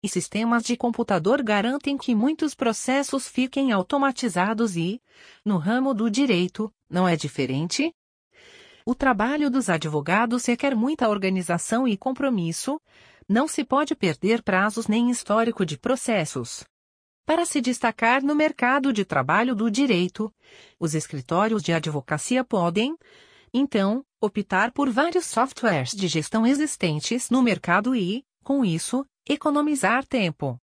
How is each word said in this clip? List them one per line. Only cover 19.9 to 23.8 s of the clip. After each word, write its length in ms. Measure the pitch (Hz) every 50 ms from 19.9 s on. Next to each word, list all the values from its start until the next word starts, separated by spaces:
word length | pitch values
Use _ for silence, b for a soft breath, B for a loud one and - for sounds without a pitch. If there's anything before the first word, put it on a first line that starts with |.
| 214 175 180 180 _ - 214 220 _ B B B B B B B B B
os 160 | 170 160 151
escritórios 680 | 156 - - - 143 127 - 165 175 208 220 226 214
de 100 | 151 -
advocacia 680 | 170 160 156 160 147 147 - - 151 147 - - 247 254
podem, 560 | 254 _ - 196 170 170 170 202 226 269 320 - b b b b b b b b b b -
então, 500 | 247 277 269 - 214